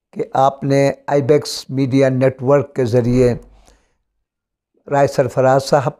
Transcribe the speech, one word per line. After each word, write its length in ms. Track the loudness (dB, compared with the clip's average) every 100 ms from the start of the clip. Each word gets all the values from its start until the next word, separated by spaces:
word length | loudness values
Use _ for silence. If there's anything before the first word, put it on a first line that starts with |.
| _
कि 160 | -10 -6 0
आपने 600 | 0 0 -2 0 0 -2 -4
आइबेक्स 560 | -2 2 0 0 -12 -8
मीडिया 380 | -4 -2 2 2
नेटवर्क 640 | 2 -2 -2 0 0 0 -4
के 100 | 0
ज़रिए 480 | 0 0 2 0 0 -10 _ _ _ _ _ _ _ _ _ _ _ _ _ -6
राय 200 | -2 0
सरफराज 540 | 0 -2 0 2 2
साहब 360 | 2 0 0 -8